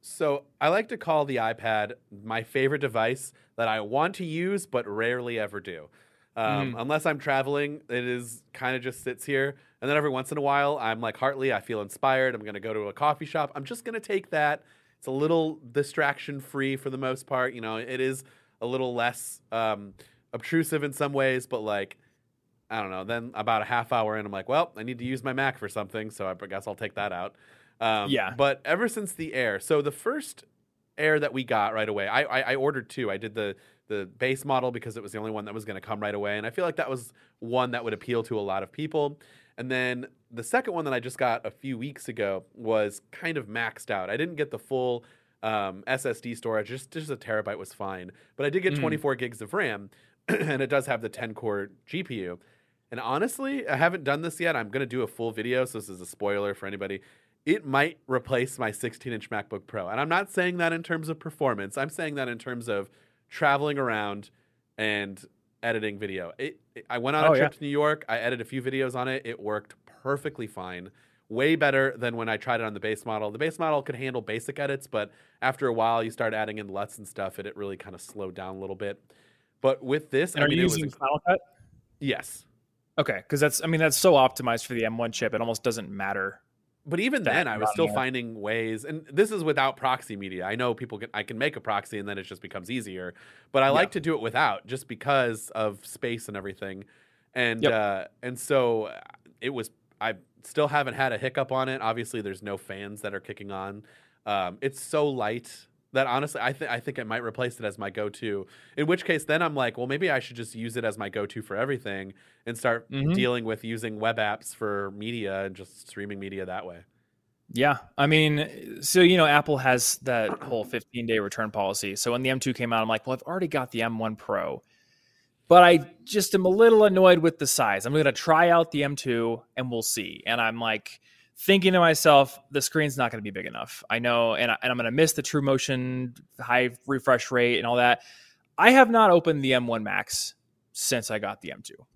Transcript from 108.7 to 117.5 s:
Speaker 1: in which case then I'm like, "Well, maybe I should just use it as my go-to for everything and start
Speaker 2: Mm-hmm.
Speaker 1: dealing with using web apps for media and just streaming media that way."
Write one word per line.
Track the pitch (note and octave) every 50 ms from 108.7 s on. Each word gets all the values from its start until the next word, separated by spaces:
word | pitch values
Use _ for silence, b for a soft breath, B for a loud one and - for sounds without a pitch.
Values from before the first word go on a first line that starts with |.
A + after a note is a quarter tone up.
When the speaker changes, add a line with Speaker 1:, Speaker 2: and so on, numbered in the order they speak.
| b b
Speaker 1:
in | D3
which | D#3 F3+ F3+ -
case | - F3 D#3 D3+
then | - D3+ D#3+
I'm | F3 D#3+ D3+
like, | C#3 B2+ A#2 A2
"Well, | - B2 B2+
maybe | C#3 D3 F3+ F3+
I | D3 C3
should | A#2+ - A#2+
just | A#2 - A#2 -
use | A2+ A2+ A#2 A2+ B2
it | A#2
as | A2+ G2+ G#2+
my | G#2+ G2+
go-to | F#2 A2 G#2 G2+ - A#2
for | A2 - G2
everything | G2+ A#2+ C3+ C#3 A#2+ - G#2 G2 F#2+ F#2+ F#2+ F#2+ b b b b b b
and | A#2 A#2
start | A#2 - C3 A#2 A#2 A2+ _
Speaker 2:
Mm-hmm. | G#2+ C3+ C3+ D3+ E3+
Speaker 1:
dealing | G3 B2+ B2 B2 B2 A2+
with | A2 A2 G#2+ -
using | A2+ A2+ A2 G#2+ A2+ G#2+ G#2+
web | G#2+ A2+ A#2 A2+
apps | G#2+ G#2 G#2 A2 - - -
for | - A2+ G#2+ G2+ G2+ G2+ G2
media | G2 G2+ G#2+ A2+ A#2+ A#2 G#2+ G2 G2 F#2+ G2
and | G2 F#2+
just | F#2 F#2+ F#2 - - - -
streaming | - G#2 G2+ G2+ G#2 G2
media | G2 G2 G2 F#2+ F#2+
that | F2+ F2+ G2 F2 F2+
way." | F2 E2+ G2+ _ _ _ _ _ _ _ _ _ _ _ _ _